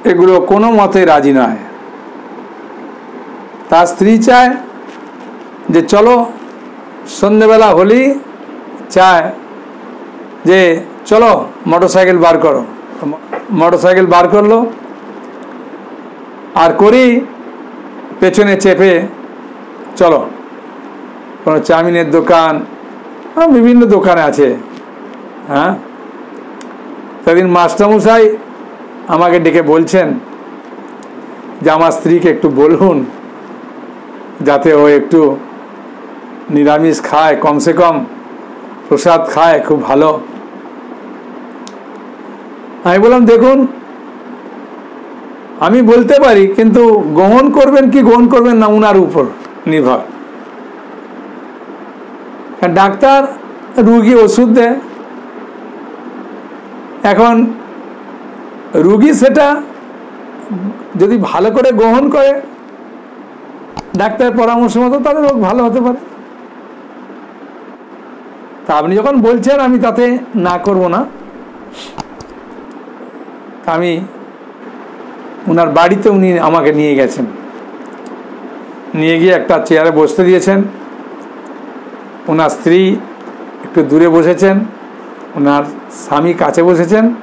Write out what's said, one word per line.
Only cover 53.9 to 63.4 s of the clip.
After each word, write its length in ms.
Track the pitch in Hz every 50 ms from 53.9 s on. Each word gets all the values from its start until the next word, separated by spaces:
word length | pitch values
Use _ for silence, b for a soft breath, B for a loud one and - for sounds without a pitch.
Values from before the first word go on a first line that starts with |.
| 233 233 214 214 254
ওষুধ 340 | 233 226 202 208 - 247 233
দেয়, 260 | 220 254 233 233 247 277 - - - - - - - - - - - - - - - - - - - - - - - - - - - - - - - - - - - - - - - - - - - - -
এখন 420 | 202 202 185 226 233 233 226 247 226 - - - - - - - - - - - - - - - - - - - - - - - - -
রুগী 400 | 165 156 175 202 208 226 302 294
সেটা 480 | 202 226 269 - 302 294 285 294 294 294 - - - - - - - - - - - - - - - - - 220 180 180 196 226 - - - - 180
যদি 200 | 175 208 233 233
ভালো 300 | 185 - - 160 185 220
করে 200 | 208 247 254 269
গ্রহণ 380 | 247 208 220 226 226 254 277 285
করে 320 | 285 302 269 277 277 277 277 - - - - - - - - - - - - - - - - - - -